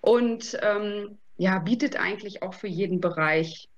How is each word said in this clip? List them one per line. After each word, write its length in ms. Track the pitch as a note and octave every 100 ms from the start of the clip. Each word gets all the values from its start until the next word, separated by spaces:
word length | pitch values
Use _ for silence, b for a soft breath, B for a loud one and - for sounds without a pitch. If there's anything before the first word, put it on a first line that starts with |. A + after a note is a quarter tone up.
und, 560 | - A#3+ A#3+ A#3 - -
ähm, 560 | G#3 G#3 G#3 G#3 G3+ G#3 - -
ja, 220 | F#3 F#3+
bietet 380 | E3 A#3+ D4 -
eigentlich 440 | F3+ G3+ G#3 G3
auch 120 | F#3+
für 140 | - G#3
jeden 320 | E3+ F#3+ F3+
Bereich 680 | F3+ E3+ D#3 D#3+ D#3+ - -